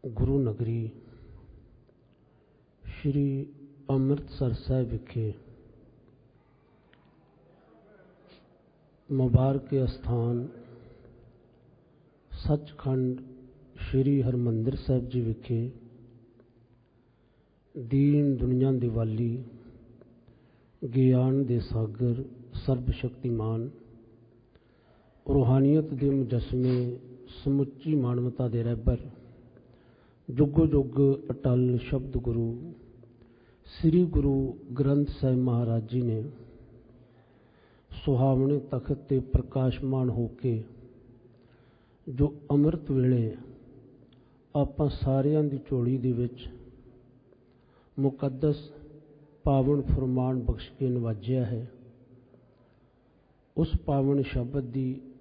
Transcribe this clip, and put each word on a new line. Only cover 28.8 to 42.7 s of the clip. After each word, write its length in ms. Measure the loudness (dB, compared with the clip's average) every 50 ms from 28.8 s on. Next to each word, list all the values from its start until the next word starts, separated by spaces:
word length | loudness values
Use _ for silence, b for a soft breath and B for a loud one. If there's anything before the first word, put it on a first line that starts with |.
| 0 0 0 0 -4 -12 -18 -20 -20 -20 -20 -20 -20 -20 -20 b b b b b b b b b b b b b b -8
ਜੁਗੋ 360 | 2 2 2 4 6 4 4
ਜੁਗ 500 | 6 4 2 2 2 2 4 4 4 4 2 -2 -8
ਅਟਲ 460 | -8 -2 0 2 2 4 4 2 2
ਸ਼ਬਦ 400 | 0 -2 -2 -4 -4 -4 -4 -6
ਗੁਰੂ 560 | -4 -4 -2 -2 -2 -2 -4 -4 -8 -12 -14 -16 -18 -20 -20 -20 -20 -20 -20 -20 b b b b b b b b b b
ਸ੍ਰੀ 400 | -20 -8 0 2 4 6 6 4
ਗੁਰੂ 520 | 4 2 2 2 4 2 2 0 -2 -6 -10 -12 -10 -2 0
ਗ੍ਰੰਥ 300 | 2 4 4 2 2 0
ਸਾਹਿਬ 280 | -2 -2 0 2 2
ਮਹਾਰਾਜ 460 | 2 2 2 2 2 2 0 0 -2 -2
ਜੀ 180 | -2 -2 -2
ਨੇ 300 | 0 0 -2 -2 -4 -8 -12 -16 -20 -20 -20 -20 -20 -20 -20 -20 -20 -20 -20 -20 b b b b b b b b b b b b b b b b b b
ਸੁਹਾਵਣੇ 680 | -18 -6 -2 0 2 2 4 2 4 2 2 2 0 -2
ਤਖਤ 340 | -2 -4 -6 -6 -4 -4 -6
ਤੇ 260 | -6 -2 -2 -2 -2
ਪ੍ਰਕਾਸ਼ਮਾਨ 880 | 0 2 0 0 0 0 -2 0 0 0 0 -2 -4 -2 0 0 0 0
ਹੋ 180 | 0 -2 -4
ਕੇ 360 | -4 -6 -4 -2 -2 -2 -2 -4 -10 -18 -20 -20 -20 -20 -20 -20 -20 -20 -20 -20 -20 b b b b b b b b b b b b b b b -10
ਜੋ 240 | 0 2 2 2 0 -8 -4 0
ਅੰਮ੍ਰਿਤ 400 | 2 4 4 4